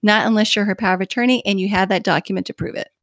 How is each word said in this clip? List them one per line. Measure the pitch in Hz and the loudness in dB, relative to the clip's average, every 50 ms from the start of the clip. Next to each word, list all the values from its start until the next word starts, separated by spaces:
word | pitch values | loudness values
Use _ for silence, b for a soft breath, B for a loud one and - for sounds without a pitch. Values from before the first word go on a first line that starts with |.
| - | 2
Not | 208 208 220 - | 2 2 4 2
unless | 220 226 214 214 214 - | 2 2 2 2 2 0
you're | 214 202 | 0 0
her | 202 190 | -2 -2
power | - 220 185 185 | -2 0 0 0
of | 185 | 0
attorney | 190 - - 240 240 247 254 240 - | -2 -4 -2 0 2 2 2 2 0
and | 202 202 190 | -2 -2 0
you | 185 202 | 0 0
have | 208 185 190 196 | 2 0 2 2
that | 196 180 - | 0 0 0
document | 196 165 160 - - 196 180 - | 0 0 0 0 -2 -6 -6 -6
to | - - | -8 -8
prove | - - 110 95 | -6 -6 -6 -4
it." | - - - _ _ | -6 -10 -12 _ _